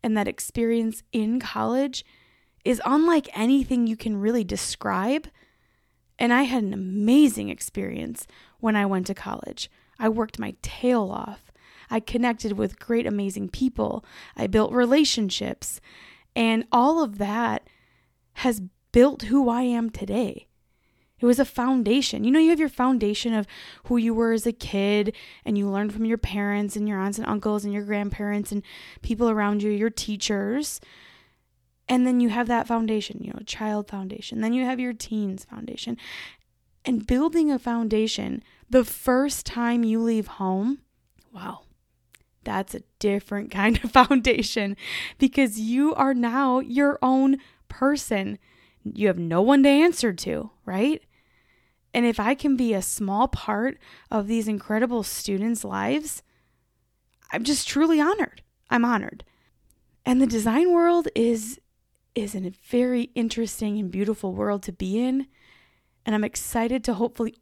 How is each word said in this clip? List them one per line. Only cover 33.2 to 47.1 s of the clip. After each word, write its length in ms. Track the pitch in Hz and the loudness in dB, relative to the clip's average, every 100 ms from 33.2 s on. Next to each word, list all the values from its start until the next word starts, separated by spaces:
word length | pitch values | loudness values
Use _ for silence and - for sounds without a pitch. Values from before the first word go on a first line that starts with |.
you 100 | - | -10
know, 80 | - | -12
child 440 | 214 - 214 208 208 | -12 -8 -4 -4 -6
foundation. 520 | 202 190 - - 226 | -10 -10 -12 -10 -4
Then 120 | 220 | -2
you 120 | 247 | 0
have 160 | 254 254 | -2 -2
your 120 | 247 | -4
teens 520 | 226 - 214 202 190 | -6 -6 -4 -4 -6
foundation. 540 | - - 226 - 240 233 - - - - _ _ _ _ | -12 -14 -12 -10 -10 -10 -12 -16 -16 -20 _ _ _ _
And 220 | - 233 214 | -4 -2 0
building 440 | 247 320 330 302 | 2 2 2 2
a 80 | 262 | 0
foundation 840 | 247 233 226 214 220 - 202 - - _ - | -2 -2 0 2 0 -2 -6 -8 -10 _ 2
the 140 | 254 | 4
first 600 | 226 - - 254 285 - | 4 -2 0 2 2 -4
time 400 | - 233 240 240 | -8 -4 0 0
you 160 | 226 220 | 2 0
leave 260 | 233 220 202 | 0 0 -2
home, 520 | - 190 190 226 285 _ _ _ _ _ | -4 -2 0 -2 -4 _ _ _ _ _
wow, 280 | 196 - - _ _ _ _ _ _ _ _ | -14 -14 -14 _ _ _ _ _ _ _ _
that's 300 | - 190 196 | -6 -6 -6
a 80 | - - - | -10 -14 -4
different 520 | 208 202 - 202 208 | -2 -2 -4 -8 -6
<laughs> 0 | |
kind 280 | 190 208 220 | 0 2 2
of 80 | 226 | 4
foundation, 840 | 262 254 269 240 240 214 226 202 196 - - - - | 6 6 4 4 2 0 -2 -4 -6 -10 -10 -8 0
because 420 | 269 285 254 214 | 2 4 2 2
you 340 | 220 254 294 | -2 2 2
are 200 | - 269 | 2 2
now 460 | 254 240 254 269 254 | 2 0 0 2 0
your 380 | - 247 285 - | 0 2 2 2
own 340 | 254 | 2